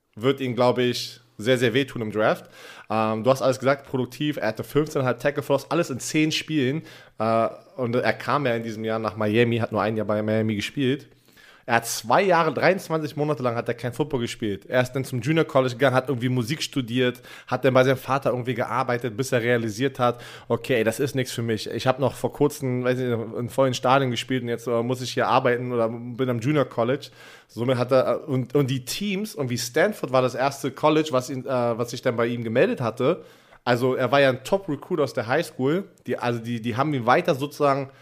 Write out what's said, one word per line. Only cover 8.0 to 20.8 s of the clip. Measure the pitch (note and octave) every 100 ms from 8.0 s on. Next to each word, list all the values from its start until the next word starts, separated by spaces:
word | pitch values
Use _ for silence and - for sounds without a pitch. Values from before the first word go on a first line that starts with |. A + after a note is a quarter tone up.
| G#2+
kam | A2 - C#3 C3
ja | A#2
in |
diesem | A2+ G#2+
Jahr | A2 A2+
nach | A2 G2+
Miami, | G#2+ A2 A#2 A#2
hat | A2
nur | G#2+
ein | G#2 A2
Jahr | G2+
bei | G#2+
Miami | G#2+ A2 A2 G#2
gespielt. | - C#3+ B2+ D3 - _ _ - - - -
Er |
hat | A#2 -
zwei | - G#2+ C#3
Jahre, | G3 E3 D#3+
dreiundzwanzig | A#2 C#3+ F#3+ - D#3+ D3+
Monate | C#3+ D3+ C#3
lang | B2
hat | A#2 A#2
er |
kein | A#2 B2
Football | - C#3+ B2
gespielt. | A#2 - G#2+ F#2+ -
Er | B2+
ist | B2
dann | C3+
zum | C3 B2
Junior | B2 D#3+
College | D#3+ C3+ B2+
gegangen, | A2+ C3+
hat | B2+ C3
irgendwie | B2 B2+
Musik | B2+ G#2+ D#3
studiert, | - C#3 A2+ B2 B2 B2 - - -
hat | B2+
dann | C3+
bei | B2+
seinem | C3 B2+
Vater | - C3+ -
irgendwie | B2 B2
gearbeitet, | A#2 - A#2 B2+ A#2+ B2+ G#2
bis | B2+
er | B2
realisiert | A#2 A#2+ A2+ G2+ C3+ C3
hat, | B2 A#2+ - - -
okay, | A#2 -
ey, | B2